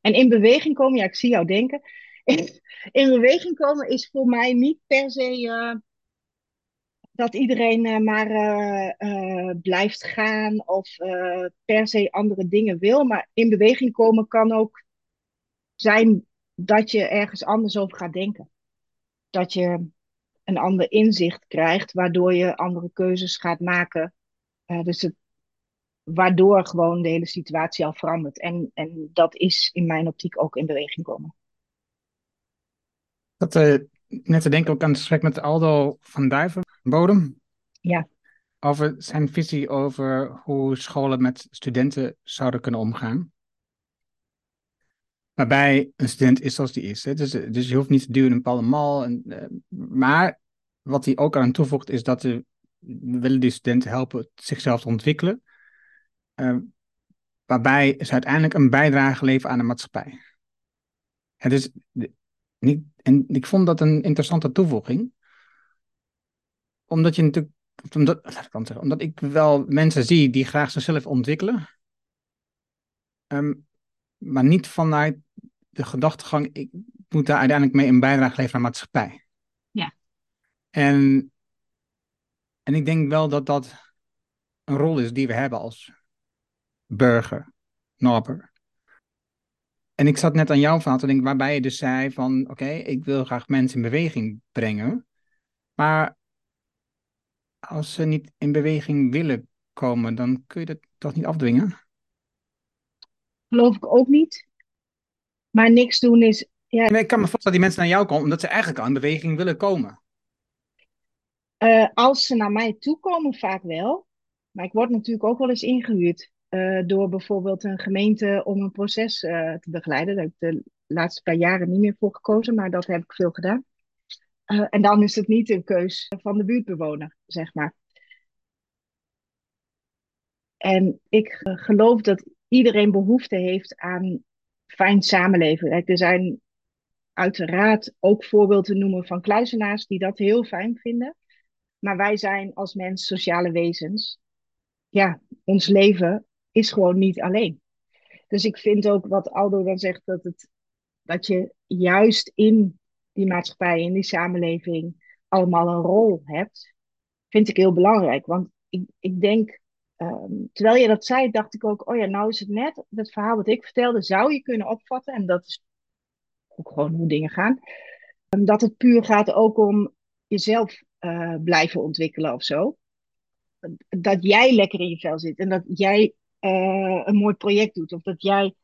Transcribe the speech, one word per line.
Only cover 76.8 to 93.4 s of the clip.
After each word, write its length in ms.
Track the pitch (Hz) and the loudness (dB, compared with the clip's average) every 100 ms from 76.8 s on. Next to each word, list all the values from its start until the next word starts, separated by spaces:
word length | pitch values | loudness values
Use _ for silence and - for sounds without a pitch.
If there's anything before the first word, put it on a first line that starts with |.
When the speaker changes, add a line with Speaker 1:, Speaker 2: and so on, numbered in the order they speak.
| 214 _ - | -20 _ -6
Speaker 2:
moet 180 | 156 139 | -4 -2
daar 120 | 143 | 0
uiteindelijk 380 | 131 143 139 139 | 2 2 2 2
mee 120 | 135 | 4
een 120 | 127 | 4
bijdrage 340 | 131 139 131 | 4 2 0
leveren 200 | 131 127 | -2 -6
aan 40 | 123 | -4
de 60 | |
maatschappij." 640 | 120 - - 139 107 - _ _ _ _ _ | -4 -6 -6 -6 -6 -10 _ _ _ _ _
Speaker 1:
Ja. 240 | 214 160 _ _ _ _ _ _ _ _ | -10 -10 _ _ _ _ _ _ _ _
Speaker 2:
En, 640 | - 139 139 139 135 135 _ _ _ _ _ _ _ _ _ _ _ _ _ | 0 2 4 4 2 0 _ _ _ _ _ _ _ _ _ _ _ _ _
en 120 | - | -4
ik 100 | 147 | -2
denk 240 | 147 160 147 | 0 0 0
wel 200 | 156 156 | 0 0
dat 180 | 143 135 | -2 -2
dat 280 | 143 127 - _ _ _ _ _ _ _ _ | -4 -4 -20 _ _ _ _ _ _ _ _
een 120 | - 139 | -6 -2
rol 220 | 156 156 | 0 0
is 140 | 117 | -2
die 140 | 123 135 | -2 -4
we 60 | |
hebben 260 | 117 135 120 | -2 -4 -6
als 340 | 113 113 - _ _ _ _ _ _ _ _ _ _ | -10 -16 -20 _ _ _ _ _ _ _ _ _ _
burger, 680 | 101 127 117 - - - _ _ _ _ _ | 0 2 2 0 -10 -14 _ _ _ _ _
Norbert. 540 | 127 117 113 131 - _ _ _ _ _ _ _ _ _ _ _ _ _ _ | 0 0 -2 -12 -14 _ _ _ _ _ _ _ _ _ _ _ _ _ _
En 120 | - 143 | 0 2
ik 100 | 147 | 2
zat 180 | 165 | 0
net 160 | 156 156 | 2 2
aan 100 | 147 | 2
jouw 200 | 143 165 | 4 2
verhaal 180 | 156 131 | 0 -2
te 80 | 135 | 0
denken, 180 | 135 | 0
waarbij 300 | 131 135 135 | 0 -2 -2
je 60 | 147 | -2
dus 160 | 131 123 | -4 -4
zei 340 | 135 131 135 | -4 -4 -4
van, 400 | 131 131 131 131 | -4 -4 -2 -4
"Oké, 180 | - 135 | -8 -8
ik 360 | 160 - 135 | -8 -8 -8
wil 200 | 151 139 | -4 -4
graag 240 | 131 123 | -4 -8